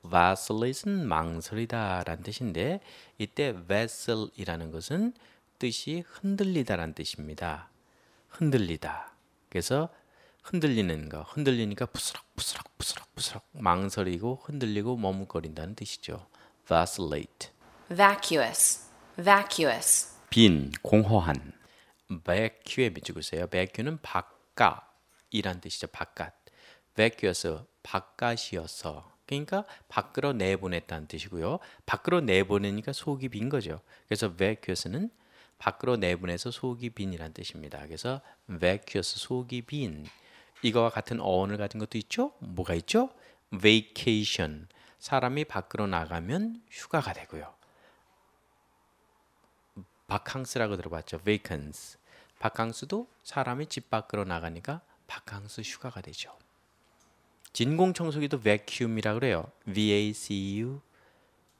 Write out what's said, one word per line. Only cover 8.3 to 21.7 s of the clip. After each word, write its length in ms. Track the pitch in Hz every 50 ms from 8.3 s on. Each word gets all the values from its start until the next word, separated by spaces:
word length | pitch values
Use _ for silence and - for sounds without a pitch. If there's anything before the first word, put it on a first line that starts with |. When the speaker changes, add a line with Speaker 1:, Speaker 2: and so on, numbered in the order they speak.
| - - 170 151 131 123 101 85 82 78 - 78 76 - - - - _ _ _ _ _ _ _
Speaker 1:
그래서 400 | - 92 85 - 123 143 160 170 - - _ _ _ _ - _ _ _ _
흔들리는 680 | - - 180 156 151 127 113 101 87 80 76 78 76
거, 140 | 76 76 80
흔들리니까 640 | - - 151 147 135 131 117 113 104 101 - 127 -
부스럭, 360 | _ - - - - - - _ _
부스럭, 420 | - - - - - - - _ _
부스럭, 380 | - - - - - _ _
부스럭 280 | - - - - 101 _ _ _
망설이고 880 | 151 117 92 87 90 98 98 - - 98 92 87 87 101 120 127 131 -
흔들리고 520 | - 147 143 127 110 104 104 104 117 127
머뭇거린다는 800 | 120 107 95 95 95 98 - - 85 80 80 80 78 78 87 107
뜻이죠. 520 | - 104 - - - - - - - 90 _ _ - - - _ _ _ -
vacillate. 840 | 85 82 85 87 - - 92 78 76 73 - - _ _ - - _ _ - - - - - -
Speaker 2:
Vacuous, 1000 | 170 175 202 196 202 202 - - 165 151 127 110 - - - - - - - - - - - - - -
vacuous. 920 | 175 190 202 196 202 - - - 160 139 117 113 - - - - - - - - - -
Speaker 1:
빈, 420 | - 113 113 104 87 73 69 71 71 - -
공허한. 720 | - - 107 107 98 113 104 85 85 73 69 71 71 - - - -